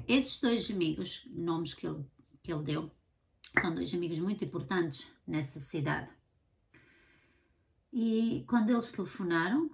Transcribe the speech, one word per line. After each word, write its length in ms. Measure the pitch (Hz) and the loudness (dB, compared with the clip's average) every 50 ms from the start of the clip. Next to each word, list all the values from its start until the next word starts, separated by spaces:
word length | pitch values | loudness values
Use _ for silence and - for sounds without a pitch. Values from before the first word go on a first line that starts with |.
| - | 0
esses 340 | - 240 277 269 - - - | 4 4 4 4 2 0 0
dois 300 | - 240 233 226 - - | 2 2 4 2 2 0
amigos, 560 | 208 190 170 156 151 - 185 180 - - - - | 0 0 2 2 0 0 -4 -6 -8 -10 -12 -10
nomes 420 | - 170 170 170 165 165 170 143 - | -8 -4 -2 0 0 0 -2 -4 -6
que 140 | - - | -6 -6
ele, 180 | 170 156 156 139 - - _ - _ - - - | -6 -4 -6 -8 -10 -14 _ -20 _ -20 -12 -8
que 100 | - 165 | -4 -4
ele 100 | 151 151 | -2 -2
deu, 280 | 143 151 - - 156 - _ _ _ _ _ _ _ _ _ - - - - | -2 -2 -2 -2 -6 -10 _ _ _ _ _ _ _ _ _ -8 -2 0 2
são 140 | - 185 165 | 2 2 0
dois 200 | 175 175 156 175 | -2 -2 -2 -2
amigos 240 | 175 175 165 165 156 | -2 -2 -2 -2 -2
muito 260 | 175 190 214 - - | -2 -2 -2 -2 -4
importantes 640 | 135 - 175 - - 190 180 170 160 135 - - - - _ _ | -6 -6 -6 -4 -2 0 0 0 0 -2 -8 -12 -16 -18 _ _
nessa 340 | - - 156 147 135 - 151 | -6 -4 -4 -4 -4 -8 -12
cidade. 500 | 139 - - 156 143 147 151 151 - - - - _ _ _ _ _ _ _ _ _ _ _ - - _ _ _ _ _ _ _ _ _ _ _ _ _ _ _ _ _ _ _ _ _ - | -10 -8 -6 -4 -2 -2 -2 -2 -4 -8 -14 -20 _ _ _ _ _ _ _ _ _ _ _ -20 -20 _ _ _ _ _ _ _ _ _ _ _ _ _ _ _ _ _ _ _ _ _ -2
E 520 | 247 226 226 220 220 226 226 - - - - | 0 2 4 4 4 4 2 2 0 0 2
quando 220 | 240 240 214 214 | 4 4 6 6
eles 200 | 247 233 226 - | 4 4 2 0
telefonaram, 800 | - - 190 147 - - 196 175 170 165 165 185 220 294 330 302 | -4 -6 -6 -4 -4 -4 0 2 2 4 4 4 4 2 2 0